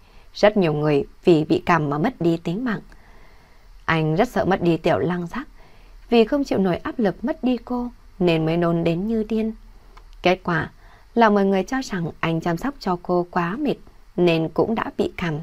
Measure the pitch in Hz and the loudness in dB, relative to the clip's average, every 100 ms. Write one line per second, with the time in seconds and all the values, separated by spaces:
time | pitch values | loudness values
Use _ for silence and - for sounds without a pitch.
0 | - - - - 208 214 165 147 151 143 | -20 -20 -18 2 2 4 2 2 2 2
1 | 143 - - 156 156 165 - 165 147 147 | 0 0 4 4 4 0 2 0 0 0
2 | 220 - 170 165 170 190 254 165 - - | -2 0 0 0 -4 -4 -4 -6 -10 -20
3 | - - - - - - - - - 160 | -20 -20 -20 -20 -20 -20 -20 -14 -4 -2
4 | 156 160 247 - - 190 170 160 170 135 | 0 0 0 0 0 0 0 0 0 0
5 | 170 180 170 240 302 - - - - - | 0 -4 -6 -10 -12 -18 -20 -20 -20 -20
6 | - 233 220 285 277 233 190 170 302 - | 0 2 4 0 -2 0 0 -2 -6 -2
7 | 202 - 247 320 247 247 - 247 240 - | -2 -2 -6 -4 -4 -4 -4 -8 -8 -12
8 | - - 175 160 160 165 170 170 170 170 | -20 -2 0 2 0 0 0 0 0 -2
9 | 214 226 214 220 220 220 - - - - | -2 -4 -2 -2 -4 -8 -20 -20 -20 -20
10 | - - 175 185 - 160 - - - - | -20 -4 -2 -2 -2 -4 -4 -12 -20 -20
11 | - 233 220 202 196 190 190 262 262 185 | -6 2 4 4 2 0 -2 -6 -4 -6
12 | 160 - 165 165 175 165 262 - 196 175 | -6 -4 -4 -2 -2 -4 -6 -6 -4 -4
13 | - 175 175 180 170 240 277 147 - - | -2 -2 -2 -4 -4 -4 -4 -4 -8 -20
14 | - - 175 165 160 - 185 220 277 - | -10 0 2 2 0 -2 0 -2 -4 -4
15 | 208 - 170 151 | -6 -4 -6 -6